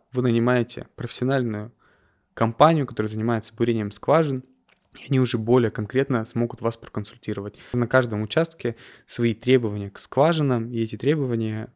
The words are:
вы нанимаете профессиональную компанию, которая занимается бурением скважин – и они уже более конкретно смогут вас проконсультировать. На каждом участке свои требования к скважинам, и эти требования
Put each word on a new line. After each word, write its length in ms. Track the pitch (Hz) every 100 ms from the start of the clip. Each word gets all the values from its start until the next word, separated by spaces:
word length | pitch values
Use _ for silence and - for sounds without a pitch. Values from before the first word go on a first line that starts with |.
| _
вы 100 | 127
нанимаете 640 | 123 117 120 123 117 - -
профессиональную 800 | - 120 - 123 135 120 104 107 - _ _ _ _ _
компанию, 520 | - 113 - 156 165 131
которая 240 | 117 107
занимается 420 | 110 113 113 -
бурением 380 | - 117 113 101
скважин – 540 | - - 156 151 131 - _ _ _ _ -
и 80 | -
они 120 | 131
уже 180 | 123 120
более 320 | 110 127 113
конкретно 540 | - 104 127 139 120
смогут 360 | 110 117 120 -
вас 160 | 113 -
проконсультировать. 800 | - - 104 - - 104 101 - -
На 140 | 123 117
каждом 360 | 131 120 104
участке 540 | 107 - 165 - 120 117 - - -
свои 280 | - 117
требования 560 | 107 123 127 113 104 101
к 80 | -
скважинам, 720 | - - 156 165 143 120 117
и 100 | 120
эти 160 | 110 107
требования 760 | 131 156 131 117 110 107 113